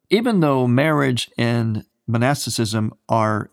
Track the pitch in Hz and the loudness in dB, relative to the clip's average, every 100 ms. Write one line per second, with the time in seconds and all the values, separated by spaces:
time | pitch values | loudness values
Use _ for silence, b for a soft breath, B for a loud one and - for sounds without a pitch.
0 | - 208 240 208 151 131 123 123 151 151 | -2 0 2 2 2 2 2 2 2 2
1 | 135 120 - - 120 117 113 107 - _ | 0 -2 -4 -4 -2 0 -2 -4 -8 _
2 | - 117 123 139 - 117 110 110 107 - | -4 0 0 -2 -4 -4 -2 -2 -4 -6
3 | - 113 107 107 - | -4 0 0 -2 -4